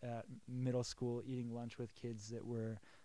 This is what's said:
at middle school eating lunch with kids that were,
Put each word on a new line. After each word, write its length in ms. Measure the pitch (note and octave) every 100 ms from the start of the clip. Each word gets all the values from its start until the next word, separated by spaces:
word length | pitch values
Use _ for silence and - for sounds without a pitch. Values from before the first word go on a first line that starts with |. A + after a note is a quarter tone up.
at 220 | B2 A#2 - B2 -
middle 360 | B2+ B2+ B2
school 380 | A#2+ - B2 A#2+
eating 280 | A#2 B2+ A#2+
lunch 260 | A#2 A#2+ -
with 160 | A#2
kids 340 | - A#2+ A2 G#2+
that 140 | A#2 A2+
were, 320 | A#2 A2 A2 - -